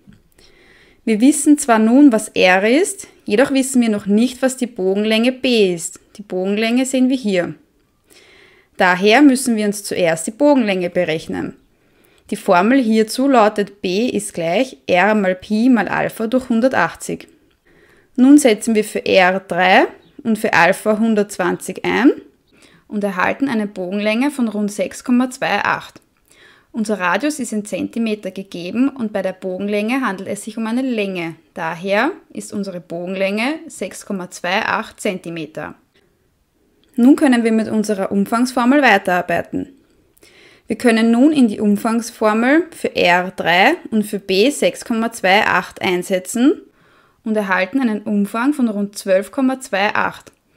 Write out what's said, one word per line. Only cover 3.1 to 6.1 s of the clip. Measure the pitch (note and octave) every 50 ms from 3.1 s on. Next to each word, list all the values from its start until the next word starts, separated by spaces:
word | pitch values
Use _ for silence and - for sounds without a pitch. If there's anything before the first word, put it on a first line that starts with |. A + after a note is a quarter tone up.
| _ _ _
jedoch | - G#3 G#3+ C#4 D4
wissen | C#4 C4+ B3+ C4 - B3
wir | A#3 A3
noch | G#3 G#3 -
nicht, | G3 G3+ G#3+ A#3+ B3+ B3+ -
was | C4+ C4 B3+ -
die | B3
Bogenlänge | A3 - - F#3 F#3+ G3 G3+ G#3 A3 A3 A3 A#3 B3+
B | B3+ B3+ - C4 A#3+ A3 G3+ F#3 F3
ist. | E3 - - - - _ _